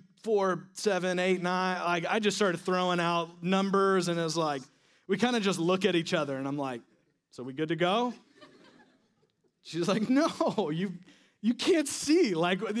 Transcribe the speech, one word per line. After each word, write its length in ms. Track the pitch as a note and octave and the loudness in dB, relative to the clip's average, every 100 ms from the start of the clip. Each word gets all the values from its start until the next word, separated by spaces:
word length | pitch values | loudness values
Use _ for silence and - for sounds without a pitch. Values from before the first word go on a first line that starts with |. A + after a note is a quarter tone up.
| - _ | -14 _
four, 440 | A3 G#3 F#3+ F3 - | -2 0 2 0 -6
seven, 440 | - G#3 F#3 F3+ F3+ | -4 0 0 0 0
eight, 240 | F3+ F#3 | 0 0
nine. 400 | F3+ F#3 F#3 F3+ | 0 0 0 -2
Like, 240 | E3+ F3 F3+ | 0 -2 0
I 120 | G#3 | 0
just 160 | G#3 F#3+ | 0 2
started 240 | G#3 E3 | 0 0
throwing 400 | - F#3 F3+ F3 | 0 0 2 2
out 420 | E3+ E3+ E3+ F3 | 2 0 -2 -6
numbers, 680 | F3 F#3+ G3 F#3+ G3 F#3+ F3 | -2 0 2 2 4 2 2
and 100 | E3+ | -2
it 40 | |
was 120 | E3 E3 | -2 -2
like, 240 | D#3 C#3 - _ _ _ - | -2 -2 -8 _ _ _ -4
we 100 | G3+ | 0
kinda 220 | A#3+ A#3+ | 2 2
just 200 | G3 D#3+ | 0 0
look 260 | E3 F#3 G3 | 2 2 2
at 100 | F3 | 2
each 180 | E3 | 0
other, 240 | F3 C#3+ C3+ | -2 -2 -4
and 100 | C#3 | -4
I'm 100 | C#3+ | -4
like, 240 | C3+ A#2+ - _ _ _ _ | -4 -6 -12 _ _ _ _
"So 120 | - | -14
we 100 | B2+ | -12
good 160 | C3+ D#3 | -6 -4
to 60 | E3 | 0
go?" 380 | F3 G#3+ B3 A3 _ - - - - - - _ _ _ _ _ _ _ | 2 2 -2 -6 _ -20 -20 -20 -20 -20 -20 _ _ _ _ _ _ _
She's 260 | - D#3+ E3+ | -10 -4 0
like, 220 | G3 G#3+ | 0 2
"No, 600 | C4 D#4+ - E4 G3 E3+ | 2 2 0 -2 0 -2
you, 240 | D#3+ G3 - - - _ _ | -2 -4 -8 -18 -20 _ _
you 120 | G#3 | -2
can't 340 | B3 - E4+ C#4+ | 0 2 2 2
see. 460 | - - E4 C#4 | -4 0 2 4
Like, 260 | E3 F3 F#3 A3 G#3+ | 2 0 0 -2 0